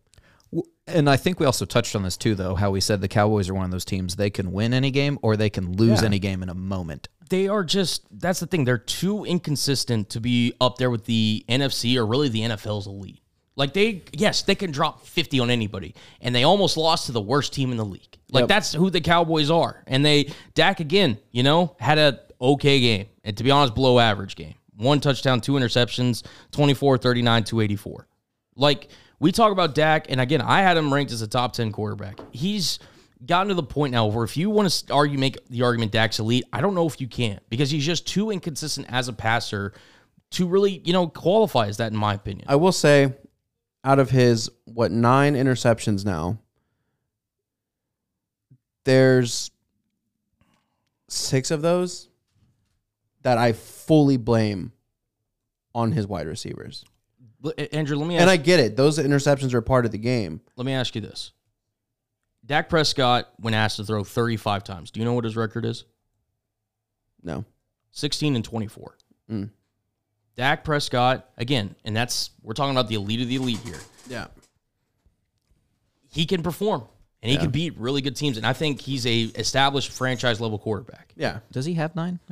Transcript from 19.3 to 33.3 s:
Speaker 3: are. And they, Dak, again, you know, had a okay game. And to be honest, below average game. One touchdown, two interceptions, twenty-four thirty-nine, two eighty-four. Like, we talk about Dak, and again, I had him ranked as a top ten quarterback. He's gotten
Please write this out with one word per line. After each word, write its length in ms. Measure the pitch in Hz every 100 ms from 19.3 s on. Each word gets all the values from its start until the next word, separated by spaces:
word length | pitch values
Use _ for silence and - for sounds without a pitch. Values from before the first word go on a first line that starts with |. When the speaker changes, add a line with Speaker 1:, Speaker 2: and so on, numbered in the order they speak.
| 160 147
Speaker 3:
are. 320 | 165 131 - -
And 180 | 135 151
they, 260 | 147 139 - - -
Dak, 240 | 170 190
again, 380 | 151 196 165 104 _
you 120 | 120
know, 320 | 135 165 180 -
had 180 | 117 156
a 220 | 147 120 _ -
okay 400 | 127 139 143 139
game. 280 | 120 101 107 _ 110
And 100 | 104
to 60 |
be 80 | 123
honest, 240 | 139 135 110
below 240 | 131 123
average 360 | 113 98 98 -
game. 180 | 78 - _ 110
One 220 | 123 147
touchdown, 400 | 143 120 135 123
two 120 | 139
interceptions, 720 | 139 117 127 120 - 123 110 - - -
twenty-four 460 | - 143 127 139 127
thirty-nine, 460 | 127 120 120 117
two 160 | 107 113
eighty-four. 460 | 104 101 - 107 - _ _ _ _ -
Like, 320 | 143 139 - - _ -
we 120 | 165
talk 180 | 208 214
about 240 | 190 165 139
Dak, 320 | 156 156 -
and 100 | 131
again, 220 | 123 151
I 200 | 113 156
had 140 | 190 165
him 140 | 147
ranked 180 | 143 127
as 100 | 117
a 60 | 107
top 240 | 127 120
ten 180 | - 110
quarterback. 460 | 101 107 104 101 - -
He's 480 | 117 180 214 151 - - - _ _
gotten 260 | 123